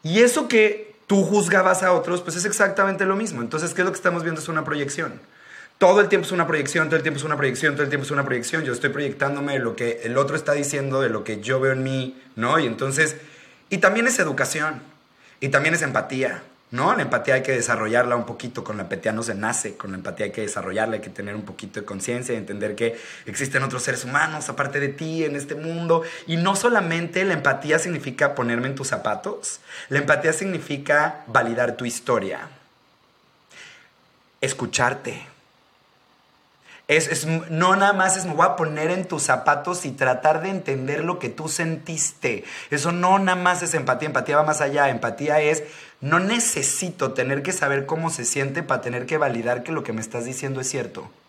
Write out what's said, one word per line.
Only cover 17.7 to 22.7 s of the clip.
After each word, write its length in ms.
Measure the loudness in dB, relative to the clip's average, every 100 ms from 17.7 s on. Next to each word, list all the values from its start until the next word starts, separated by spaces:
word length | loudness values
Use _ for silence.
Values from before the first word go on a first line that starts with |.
| 0 2 2 4 0
un 80 |
poquito, 400 | -2 -8 -8 -8
con 140 | -8 -8
la 60 |
empatía 280 | -6 -4 -2
no 100 | -2
se 120 | -4
nace, 420 | -4 -2 -2 -6 -8
con 160 | -10
la 60 | -8
empatía 280 | -8 -6 -6
hay 60 |
que 80 | -4
desarrollarla, 560 | -6 -4 -4 -2 -2 -2
hay 40 |
que 80 | -6
tener 260 | -10 -8 -10
un 60 |
poquito 360 | -10 -12 -10 -10
de 80 | -8
conciencia 480 | -8 -6 -6 -4
y 40 | -6
entender 360 | -6 -6 -6